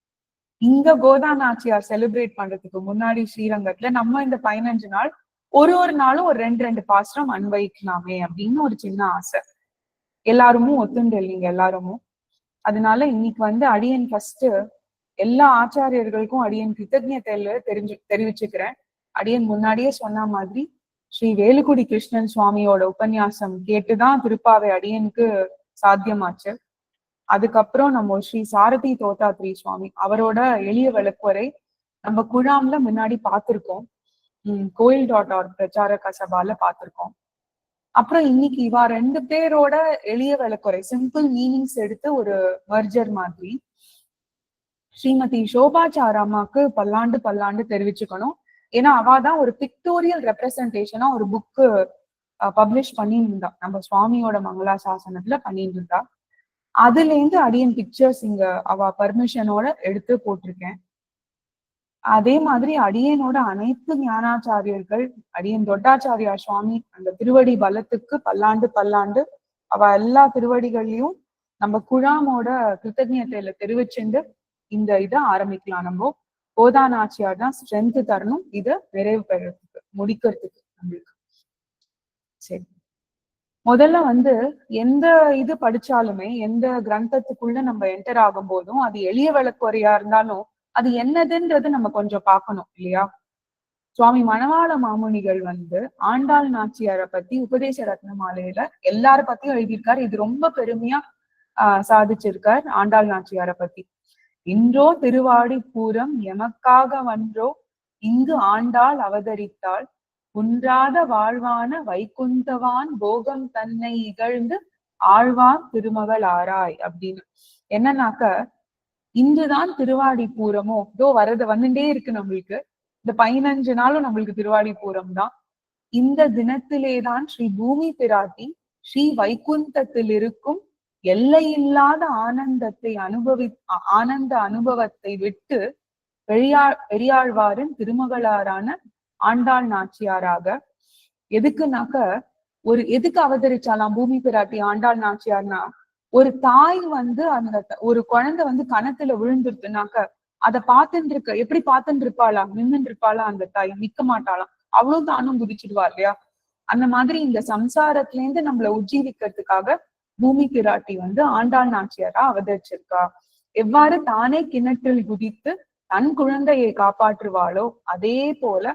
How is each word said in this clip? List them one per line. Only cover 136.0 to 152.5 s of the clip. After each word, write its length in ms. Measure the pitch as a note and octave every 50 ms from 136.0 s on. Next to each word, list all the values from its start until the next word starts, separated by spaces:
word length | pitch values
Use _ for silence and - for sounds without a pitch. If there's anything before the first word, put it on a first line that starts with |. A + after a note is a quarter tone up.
| _ _ _ _ _ G#3
பெரியா-, 480 | G#3+ A#3 C4 C#4 C#4+ C#4+ C#4+ C#4 - - - -
பெரியாழ்வாரின் 840 | G#3 A3 B3 C4 C4 C4 B3+ B3 G#3 A3 G#3 G#3 G3+ A#3+ C#4+ D#4+ -
திருமகளாரான 920 | - G#3 A3 A#3 B3+ C4 A#3+ B3 A#3+ A#3 G#3+ G#3 G3+ G3 G3 F#3+ F#3+ G#3 C4 F4+ F#4+ _ _ _ _ _ _ _ -
ஆண்டாள் 480 | G3+ G#3+ A#3 B3 A#3 C4 B3+ B3+ B3 A3+
நாச்சியாராக. 800 | G#3 F#3+ F#3+ F#3+ - - G#3+ G3 F#3 F#3 F#3 F3+ F3 F3 F3 F#3 A#3 C#4+ - _ _ _ _ _ _ _ _ _ _ _ _ -
எதுக்குனாக்க, 640 | G#3+ A3 A#3+ D4 D4+ D4+ D#4 C#4 B3+ A#3 A#3 - - C4 A3 F3+ F3+ A#3+ - _ _ _ _ _ _ _ -
ஒரு, 240 | A3 A#3 A#3+ A3+ -
எதுக்கு 320 | A#3 B3+ C#4 E4+ F4 F4+
அவதரிச்சாலாம் 720 | D4+ C4 C4+ A#3+ C4 C4 B3+ A#3+ - A#3+ A3 G#3+ G#3+ G#3+ G#3
பூமி 260 | A#3 B3+ A#3+ C4 B3+ C4
பிராட்டி 360 | B3+ A3 G#3+ G3+ G3 A#3 G#3+
ஆண்டாள் 360 | G3+ G#3 G#3 G#3+ A#3 A#3+ A#3 A3+
நாச்சியார்னா, 600 | G#3+ G#3 G#3 G#3 - A3 G3+ G3 G3 G3+ F#3+ F#3 F#3+ A3+ - _ _ _ _ _ _ _
ஒரு 260 | - B3+ C4+ C4 C4 C4
தாய் 420 | C4+ B3+ B3 C4+ D4+ E4+ F#4 F#4 F4
வந்து 420 | D#4+ D4 B3+ A#3+ A#3+ A#3 B3+ E4 D#4+
அந்த 320 | C#4 A#3+ A3+ A3 G#3+ G3+
த-, 160 | - - - -
ஒரு 260 | A3 A#3 A#3 A#3 A#3
குழந்தை 400 | - A#3+ A#3+ B3+ D4 E4 E4+ D#4
வந்து 200 | C4+ B3+ C4 B3+ B3+
கணத்துல 460 | A#3+ G#3+ A#3 C#4 B3+ - D4 C4 A#3+
விழுந்துருதுனாக்க 800 | G#3 A3+ B3 C4 C4 A#3+ B3 G#3 - G3+ G#3 G#3+ G#3 G#3 G#3 - A3+ F#3+ - _ _ _ _ _ _
அதை 180 | - A3+ A3 A#3+ -
பார்த்துட்டு 440 | B3+ B3 C4+ D#4 - E4+ E4+ D#4+ C#4
இருக்க, 260 | C#4+ C#4+ - A3+ G3+
எப்படி 240 | A3 A#3+ - D#4+ E4+ -
பார்த்துட்டு 360 | C#4 C4 C4 A#3+ D#4 D4 C4+
இருப்பாளா, 400 | B3 B3 - B3 A#3 A3 G#3+ G3 F#3+ G3